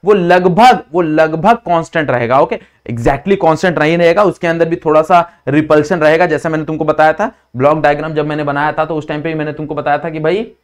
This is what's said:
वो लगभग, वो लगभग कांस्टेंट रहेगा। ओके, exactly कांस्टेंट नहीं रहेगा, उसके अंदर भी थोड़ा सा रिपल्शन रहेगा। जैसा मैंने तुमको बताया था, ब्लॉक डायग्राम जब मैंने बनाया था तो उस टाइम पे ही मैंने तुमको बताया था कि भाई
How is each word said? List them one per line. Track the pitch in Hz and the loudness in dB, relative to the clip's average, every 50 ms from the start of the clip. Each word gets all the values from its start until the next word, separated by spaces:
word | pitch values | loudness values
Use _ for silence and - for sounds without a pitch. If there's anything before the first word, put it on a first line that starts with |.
| - | 2
वो | 185 | 2
लगभग, | 208 202 175 170 175 185 180 185 170 175 226 254 240 180 - _ | 2 2 4 2 2 2 2 0 2 6 6 6 4 4 -2 _
वो | 143 175 | -4 -2
लगभग | 180 156 156 156 160 160 156 160 156 208 233 | -2 0 2 0 0 0 0 -2 0 0 0
कांस्टेंट | 233 _ 175 175 165 160 - - 170 156 135 | 0 _ -2 -2 -2 -2 -4 -4 -4 -2 -2
रहेगा। | 131 123 123 113 127 139 | -2 -2 -2 0 2 0
ओके, | 156 165 120 - - _ _ _ _ - | 0 0 -2 -10 -10 _ _ _ _ -10
exactly | 120 117 117 151 139 135 - 190 196 | -8 -2 -2 -2 -2 -2 0 -2 0
कांस्टेंट | 185 175 160 160 156 - 185 156 156 | 2 2 0 0 2 0 -2 0 0
नहीं | 151 151 170 170 | 0 0 2 2
रहेगा, | 170 165 165 - | 2 2 4 4
उसके | 214 175 165 - - | 2 0 0 -2 -4
अंदर | 170 165 165 165 165 | -4 0 0 0 -2
भी | 165 | -2
थोड़ा | 175 - 160 151 156 | -4 -2 2 2 2
सा | 160 160 185 175 170 - _ _ _ - | 2 4 2 2 2 0 _ _ _ 0
रिपल्शन | 135 151 156 151 156 151 147 147 190 165 | 0 0 2 4 2 2 2 0 -2 2
रहेगा। | 151 151 156 165 180 | 2 2 4 4 2
जैसा | 175 156 143 - 165 | 0 0 -2 -2 -4
मैंने | 160 156 156 | -4 -4 -4
तुमको | 151 160 156 156 | -6 -6 -4 -2
बताया | 151 151 151 156 156 | -2 2 2 2 2
था, | 156 160 202 262 - _ _ _ _ | 2 0 -4 -6 -6 _ _ _ _
ब्लॉक | 123 127 143 156 160 | 0 0 2 2 2
डायग्राम | 147 147 147 147 151 160 156 | 2 0 0 0 -4 -6 -4
जब | 151 151 | -4 -4
मैंने | 151 151 151 151 | -4 -4 -4 -4
बनाया | 143 143 143 147 151 | -4 -4 -2 -2 -4
था | 151 160 156 | -2 -4 -4
तो | 156 170 | -4 -4
उस | 156 143 - | -8 -6 -6
टाइम | 156 151 | -8 -8
पे | 147 165 | -6 -6
ही | 160 | -6
मैंने | 156 151 151 | -6 -6 -6
तुमको | 143 151 151 147 151 | -8 -10 -10 -8 -8
बताया | 147 147 151 143 139 | -6 -2 -2 -2 -2
था | 147 170 | -4 -8
कि | 156 156 | -8 -4
भाई | 156 160 180 208 240 - _ _ | -4 -2 -2 -2 -6 -8 _ _